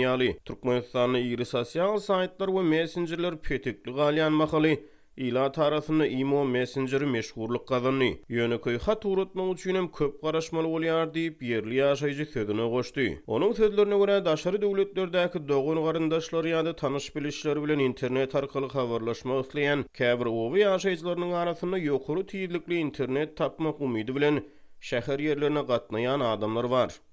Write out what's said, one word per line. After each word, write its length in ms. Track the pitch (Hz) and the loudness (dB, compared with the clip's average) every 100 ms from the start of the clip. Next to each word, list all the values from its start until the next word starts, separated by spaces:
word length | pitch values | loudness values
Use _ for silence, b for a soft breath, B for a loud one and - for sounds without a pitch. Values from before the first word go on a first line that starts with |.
| 127 | 2
ýaly. 320 | 127 127 - - | 2 0 -2 -8
Türkmenistanyň 880 | 113 127 123 120 127 123 127 123 | -6 0 0 0 0 2 2 0
iri 120 | 120 120 | -2 -2
sosial 520 | 123 117 160 190 208 | -2 -2 -2 0 0
saýtlar 500 | 208 185 185 - 190 | 0 0 0 -2 -2
we 160 | 190 | 0
messengerler 720 | 175 160 165 180 170 165 175 160 | 2 2 0 -4 -4 -2 -4 -4
petikli 540 | - 135 127 101 120 | -4 -2 -4 -6 -8
galýan 420 | 131 147 151 156 | 0 2 4 4
mahaly 440 | 151 156 156 160 143 B B B - | 4 2 4 4 2 B B B -6
ila 320 | 127 120 139 | -2 2 0
tarasynda 540 | 160 151 151 147 156 151 | 2 2 0 0 2 2
imo 380 | 127 135 143 139 | 2 2 2 2
messengeri 600 | 123 123 135 131 135 143 | 0 0 -2 -2 0 0
meşhurlyk 600 | 117 - - 143 120 - | -2 -4 -8 -4 -4 0
gazandy. 420 | 127 127 135 127 - - | 0 2 2 2 0 -4
Ýöne 280 | 117 117 117 | 0 0 0
köý 160 | 123 120 | -2 -2
hat 260 | 202 214 202 | 0 0 0
ugrutmak 440 | 190 190 185 185 | -2 -2 -4 -4
üçin 220 | 185 190 185 | -4 -2 -2
hem 120 | 180 | -2
köp 340 | - 147 - | -2 -2 -2
garaşmaly 440 | 156 160 160 165 160 | -2 -2 -2 -2 0
bolýar 440 | 160 160 160 160 | 0 0 0 0
diýip 300 | 156 165 156 | -2 -6 -6
ýerli 320 | 123 117 107 131 | -2 -2 0 2
ýaşaýjy 500 | 139 139 147 143 147 | 2 2 0 -4 -4
sözüne 440 | 123 104 104 117 | -4 -2 0 0
goşdy. 480 | 123 120 - 117 71 - | 0 -2 0 0 -2 -4
Onuň 260 | 110 196 | 0 2
sözlerine 440 | 226 214 202 202 202 | 4 2 4 2 4
görä, 280 | 202 202 175 | 4 4 2
daşary 360 | 156 175 196 | 0 0 0
döwletlerdäki 840 | 202 196 196 180 185 180 175 175 143 | 0 0 0 -2 -2 0 0 -2 0
dogun 360 | 139 139 160 | 2 2 0
garyndaşlary 640 | 156 160 160 165 165 165 160 | 0 0 0 0 0 -2 0
ýa-da 260 | 165 160 - | 0 0 -2
tanyş 400 | 143 139 - 151 | -2 -2 -4 -6
bilişleri 480 | 147 143 151 147 | -6 -4 -2 0
bilen 160 | 147 147 | 0 2
internet 560 | 135 - 127 131 131 143 | 2 0 0 0 2 0
arkaly 320 | 135 139 135 | -2 -4 -2
habarlaşmak 800 | 135 120 117 113 113 131 135 131 | -2 -2 -2 -2 -4 -2 -2 -2
isleýän 380 | 147 143 143 - | -2 0 0 -2
käbir 320 | - 123 120 120 | 0 2 2 0
owy 380 | 113 113 180 | 0 0 2
ýaşaýjylarynyň 720 | 208 185 190 170 175 175 175 | 4 4 0 -2 -2 -4 -2
arasynda 440 | 175 170 165 180 190 | -2 -2 -2 -4 -2
ýokary 460 | 151 135 139 160 190 | 0 0 0 -4 -4
tizlikli 500 | 196 180 170 160 170 | -6 -4 -6 -2 -2
internet 640 | 151 - 127 131 151 151 | -2 -2 -2 0 -2 -2
tapmak 440 | 156 - 160 147 | -4 0 -4 -2
umydy 340 | 135 110 110 135 | -2 -2 -2 2
bilen 280 | 147 147 B B B B | 2 2 B B B B
şäher 400 | - 123 117 139 | -4 -4 -2 -2
ýerlerine 400 | 151 147 147 147 131 | 0 0 0 0 0
gatnaýan 540 | 120 - 107 123 143 | 0 0 -2 0 2
adamlar 460 | 120 107 107 113 120 | 2 0 0 0 2
bar. 180 | 127 104 - - | 2 2 -2 -20